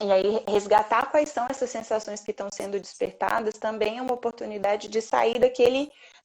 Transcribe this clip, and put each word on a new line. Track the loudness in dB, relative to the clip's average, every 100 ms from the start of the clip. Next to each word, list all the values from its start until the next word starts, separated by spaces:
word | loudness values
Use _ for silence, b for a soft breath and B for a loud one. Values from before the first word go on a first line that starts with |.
E | 2
aí, | 4 4 0 0
resgatar | 0 4 2 4 0 2
quais | 2 2
são | -2 -4
essas | -4 -4
sensações | -6 -4 -4 -4 -10
que | -8
estão | -8 -8
sendo | -8 -6 -6
despertadas | -8 -6 -6 -2 0 0 -2
também | -4 -4 -2 -2 -2
é |
uma | -4
oportunidade | -2 -4 -6 -8 -2 0 0 -2
de | -4
sair | 0 2 2 4
daquele, | 2 6 4 4 -2 B B B